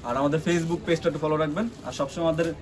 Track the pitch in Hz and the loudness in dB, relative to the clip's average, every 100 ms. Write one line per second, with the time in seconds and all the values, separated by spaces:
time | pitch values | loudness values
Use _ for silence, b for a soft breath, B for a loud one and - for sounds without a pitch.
0 | 117 127 143 156 170 175 165 170 - 160 | -2 0 2 2 2 2 2 -2 0 2
1 | 170 151 156 156 156 160 226 - - 131 | 2 0 0 2 0 0 -4 -4 -10 -4
2 | 139 180 165 156 165 151 | -4 0 0 2 0 -2